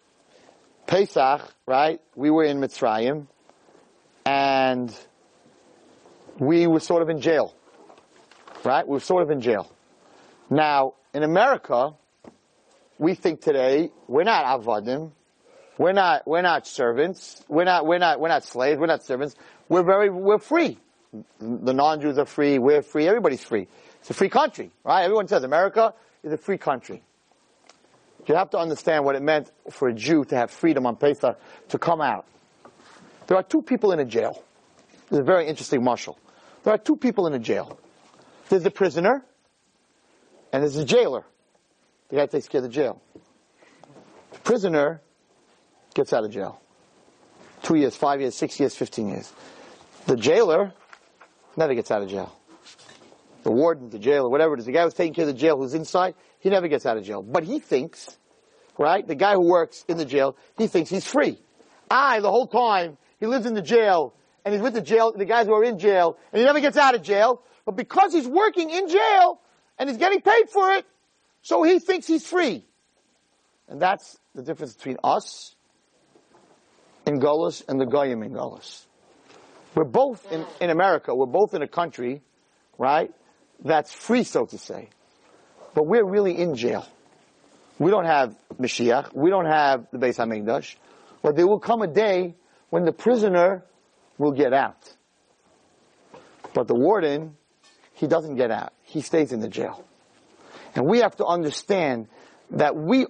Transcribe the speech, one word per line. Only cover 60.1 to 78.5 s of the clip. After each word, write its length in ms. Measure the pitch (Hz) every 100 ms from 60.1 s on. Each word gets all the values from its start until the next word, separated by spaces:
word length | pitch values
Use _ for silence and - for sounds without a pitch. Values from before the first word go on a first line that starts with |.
| 139 135 - _ -
he 80 | 220
thinks 240 | 185 151
he's 160 | 190 -
free. 340 | 254 190 117 _ _ _ _ -
I, 300 | 240 277 226
the 100 | 202
whole 180 | 214 247
time, 500 | 220 240 196 170 147 _ _
he 60 | 220
lives 200 | 262 220
in 80 |
the 80 | 220
jail, 520 | 151 233 214 175 131 - _ _
and 80 | 202
he's 100 | 208
with 120 | 240
the 60 | 226
jail, 320 | 160 220 226
the 120 | 220
guys 220 | 190 226 220
who 80 |
are 80 | 214
in 160 | 233 208
jail, 400 | 202 190 170 - _
and 80 | 202
he 40 |
never 160 | 247 294
gets 160 | 285 285
out 180 | 277 240
of 60 |
jail, 380 | 156 202 226 240 _ _
but 120 | - 196
because 360 | 233 339 392
he's 140 | 320 247
working 440 | 302 427 359 320
in 180 | 339 381
jail, 520 | 359 440 392 349 311 _ _ _ -
and 100 | 269
he's 100 | 226
getting 220 | - 302
paid 300 | - 466 427
for 220 | 403 381
it, 120 | 392 - _ _ _ _ _
so 200 | - 339
he 160 | 330 370
thinks 280 | - 370 240
he's 200 | 320 -
free. 400 | 359 311 143 - _ _ _ _ _ _ _ _ _ -
And 120 | 139
that's 380 | 180 196 - - _
the 80 | -
difference 320 | 127 151 147
between 240 | 107 139 127
us 500 | 127 175 - - - _ _ _ _ _ _ _ _ _ _ _ _ _ _ _ -
in 140 | 143
Gullus 420 | 143 151 170 147 -
and 120 | 135
the 60 | 131
Goyim 360 | 143 139 117
in 100 | 107
Gullus. 520 | - 127